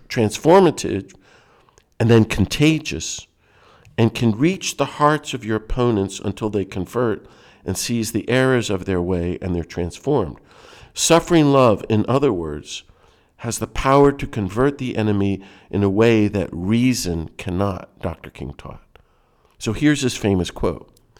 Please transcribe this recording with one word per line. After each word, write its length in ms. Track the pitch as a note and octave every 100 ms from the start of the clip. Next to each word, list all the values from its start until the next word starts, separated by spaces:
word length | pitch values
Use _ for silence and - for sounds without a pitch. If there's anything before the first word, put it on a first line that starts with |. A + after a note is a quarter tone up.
| -
transformative 1040 | - G#2+ - D3 F#3 E3+ - - G2 - - _ _ _ _ _ _ _ -
and 80 | A2+
then 160 | A#2
contagious 1040 | G#2+ - F#2+ - D3+ D#3 - D2 - - - _ _ _ _ _ - -
and 160 | A2+
can 180 | - A#2+
reach 460 | G#2 D#3 F#3+ - -
the 80 | C3+ -
hearts 380 | D3 D3+ -
of 100 | B2+
your 120 | G#2+ A2
opponents 640 | - - A#2+ G#2+ G2 -
until 280 | G#2 F#2+ G#2+
they 160 | G2+
convert 640 | F#2+ G2 F2 A#2+ A#2+ G2 - - - _ -
and 100 | F#2+
sees 360 | - A#2 G#2+
the 140 | G#2 -
errors 400 | B2+ C3 B2+ G#2+
of 160 | F#2+ F#2
their 160 | F2+
way 360 | F2 F2+ F2 F2
and 120 | F#2
they're 80 | F2
transformed. 760 | D#2+ - F2 - - C#3+ F2 - _ - - - -
Suffering 580 | - - E3 E3 E3+ C#3+
love, 320 | C#3 B2 G2+ -
in 160 | G#2+ -
other 240 | C3 C#3
words, 500 | F#2 D#2+ D2 - - - _ _ _ _ _
has 200 | A#2 G#2+
the 80 | A2+
power 440 | - C3+ C#3 C#3+
to 160 | C#3 -
convert 520 | - F#2+ G#2 C#3 C#3+
the 180 | B2+ -
enemy 460 | G#2+ G#2 G2 F#2+ - - -
in 140 | G2
a 80 | G2+
way 380 | G2 A#2 A2+ G#2
that 200 | G2+ E2+
reason 800 | E2+ F#2 A#2 B2+ A#2+ F2+ E2 E2 -
cannot, 640 | - F2+ G2+ F#2 - -
Doctor 300 | F2+ E2 -
King 240 | - C2+ -
taught. 240 | - C#2+ _ _ _ _ _ _ _ -
So 140 | A#2
here's 300 | G#2+ D3 C#3+
his 140 | C3 -
famous 360 | G#2 F#2+ E2+
quote. 360 | - - C#2+ - _ _ _